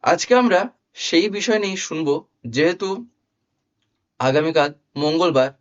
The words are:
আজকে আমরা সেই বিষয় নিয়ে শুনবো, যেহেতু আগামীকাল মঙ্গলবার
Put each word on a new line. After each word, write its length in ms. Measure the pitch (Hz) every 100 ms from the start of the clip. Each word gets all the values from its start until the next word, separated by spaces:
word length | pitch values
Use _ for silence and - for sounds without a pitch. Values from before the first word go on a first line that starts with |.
আজকে 280 | - 165 - 247
আমরা 180 | 247 180 240 _ _ - -
সেই 200 | 165 202 202
বিষয় 240 | 214 214
নিয়ে 140 | 202 190 -
শুনবো, 280 | 156 156 143 - _ 120
যেহেতু 340 | 117 160 180 196 196 240 _ _ _ _ _ _ _ _ _ _ _
আগামীকাল 500 | 127 139 160 156 147 147 _ 143
মঙ্গলবার 480 | 151 165 175 139 131 -